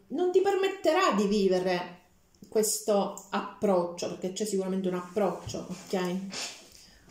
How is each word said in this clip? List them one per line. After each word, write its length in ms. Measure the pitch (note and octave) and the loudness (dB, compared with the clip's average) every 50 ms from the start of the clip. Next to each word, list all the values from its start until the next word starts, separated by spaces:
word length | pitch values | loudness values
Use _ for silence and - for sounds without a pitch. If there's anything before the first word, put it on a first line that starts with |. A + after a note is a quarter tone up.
| - - | -16 -8
non 240 | A#3+ D4+ F4+ F#4 | -4 0 0 4
ti 100 | F4+ F#4+ | 4 4
permetterà 720 | F#4 G4+ G4 F#4 G4 G4 - - - E4+ D#4 F4+ F#4+ E4+ A#3 | 4 4 2 2 2 0 0 0 2 2 4 4 4 4 4
di 100 | G3 G#3+ G3 | 4 2 4
vivere 720 | G#3 G#3+ G3 F#3+ F#3 F#3 F3+ F#3 F3+ F3 F3+ F3+ - - _ _ _ _ _ _ _ - - - | 4 4 4 4 4 2 2 2 0 -2 -2 -6 -12 -18 _ _ _ _ _ _ _ -20 -12 -4
questo 760 | - A3 G#3+ G#3+ - - - - G#3 G3+ G3 F#3+ - - - - | 0 0 2 2 0 -2 0 2 2 2 2 0 -4 -10 -12 -6
approccio, 800 | - G3 - - - - - G3 F#3+ F3+ F3 F3 F3 - - F#3+ | -6 -6 -6 -6 -8 -2 0 2 4 4 2 0 -2 -6 -6 -6
perché 240 | F3 - - F#3 F#3 | -6 -6 -6 -6 -4
c'è 100 | - A3 | -4 -4
sicuramente 460 | G3+ G3 F#3+ F#3 F#3 F#3 F#3+ F#3+ F#3 | -2 0 -2 -2 0 -2 -2 -2 -2
un 60 | F3+ | -2
approccio, 720 | F3+ - - - A3 G3+ F3+ E3 - - - - - - - | -4 -6 -4 -2 0 0 0 0 -2 -8 -8 -8 -8 -8 -8
ok? 460 | F3+ - - - - F#3 F3+ F3+ F3 F#3+ G3 G3 F#3+ - - - - - - - - - - - - - - - | -12 -12 -10 -4 -2 -2 0 0 -2 -4 -4 -6 -8 -8 -8 -10 -10 -14 -20 -20 -20 -20 -20 -20 -20 -20 -20 -20